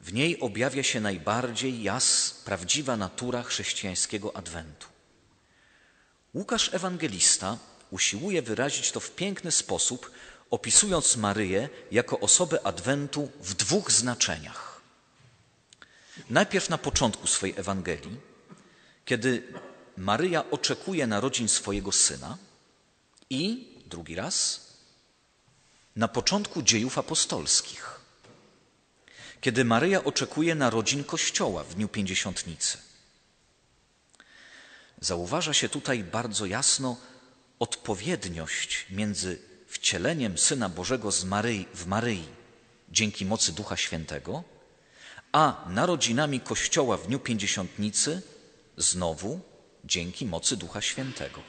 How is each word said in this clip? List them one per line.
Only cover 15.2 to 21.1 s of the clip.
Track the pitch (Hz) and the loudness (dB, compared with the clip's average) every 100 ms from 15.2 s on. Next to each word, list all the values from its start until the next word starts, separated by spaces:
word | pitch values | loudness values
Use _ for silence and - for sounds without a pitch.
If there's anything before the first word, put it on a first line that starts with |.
| - _ _ _ _ - - - - - - | -20 _ _ _ _ -20 -20 -20 -20 -20 0
Najpierw | 127 202 190 - | 2 4 2 0
na | 165 | -2
początku | - - 127 101 - | 0 2 2 2 0
swej | - 98 92 | 0 0 -2
Ewangelii, | 95 98 87 80 - 113 - - - - - - - _ | -2 -2 -2 -4 -6 -14 -16 -20 -20 -20 -20 -20 -20 _
kiedy | - 123 120 120 - - - - - - | -2 0 2 2 -2 -14 -14 -18 -20 -8
Maryja | 92 107 180 165 - | 0 2 4 2 0
oczekuje | - - 131 - 185 | -2 0 -2 -2 0
narodzin | 127 | 2